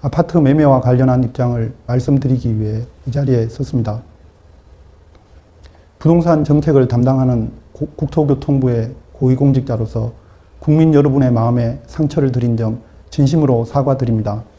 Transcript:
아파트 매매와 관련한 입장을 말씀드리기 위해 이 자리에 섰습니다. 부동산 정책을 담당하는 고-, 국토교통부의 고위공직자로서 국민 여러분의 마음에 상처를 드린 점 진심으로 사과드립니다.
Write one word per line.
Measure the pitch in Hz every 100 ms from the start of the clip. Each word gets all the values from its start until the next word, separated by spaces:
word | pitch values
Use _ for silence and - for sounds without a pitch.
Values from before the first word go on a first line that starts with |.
아파트 | 139 147 170 170
매매와 | 139 147 151 131
관련한 | 123 127 131 127
입장을 | 120 - 123 120 113 - -
말씀드리기 | 123 127 139 131 127 120 110
위해 | 107 110 120 - -
이 |
자리에 | 135 139 123 113
섰습니다. | - 135 131 107 107 - - - _ _ - _ - - - _ - _ - _ _ - - _ _
부동산 | 151 170 170 160
정책을 | 139 147 147 139 123
담당하는 | 120 123 135 131 120 110 - -
고-, | - 151 -
국토교통부의 | 147 - 147 139 - 139 131 120 113 135 -
고위공직자로서 | - 131 131 143 135 131 113 110 113 113 - - - _ -
국민 | - 156 160
여러분의 | 151 143 135 131
마음에 | 117 117 123 117 131 -
상처를 | - 151 165 139
드린 | 123 120 113
점 | 113 113 - - -
진심으로 | - 139 160 143 120
사과드립니다. | 117 143 135 135 123 113 104 104 113